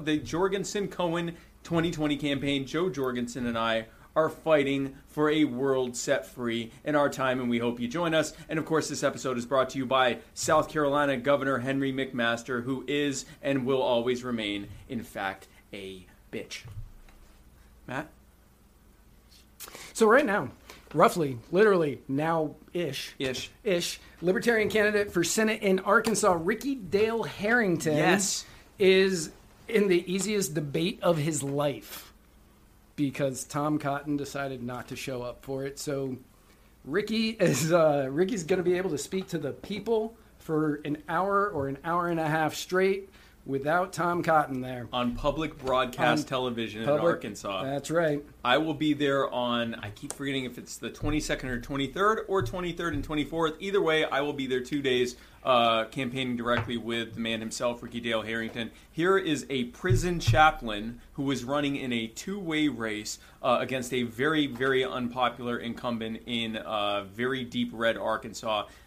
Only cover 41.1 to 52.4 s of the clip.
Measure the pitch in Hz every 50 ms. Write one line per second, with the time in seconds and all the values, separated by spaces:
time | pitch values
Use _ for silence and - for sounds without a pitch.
41.1 | 165 170 190 202 196 202 202 208 170 147 139 135 135 139 - 165 170 175 175 175
42.1 | 170 160 160 151 156 160 156 151 156 - - - 180 185 190 196 196 196 - -
43.1 | - - - - - - - - 139 135 135 147 165 180 190 190 - 160 170 175
44.1 | 175 170 156 165 160 151 143 131 135 127 127 127 127 123 117 - 127 123 123 120
45.1 | 120 - - 143 143 156 156 147 - - 127 131 127 127 127 123 - - - 123
46.1 | - 151 143 - 139 127 127 123 117 117 113 104 104 107 113 143 147 151 - 170
47.1 | - - - 113 101 - - 101 98 95 135 135 139 143 - - 156 170 170 151
48.1 | 147 143 - - - - - 123 127 147 160 160 147 131 156 151 143 131 147 139
49.1 | 139 139 131 - - 123 123 120 120 120 117 117 113 - 101 107 104 - - 139
50.1 | - - 139 139 135 135 127 120 123 123 - - - - 120 107 - - - 151
51.1 | 151 151 - - 147 131 - 127 123 117 117 - 143 139 139 131 - 175 202 214
52.1 | 220 220 - - 190 190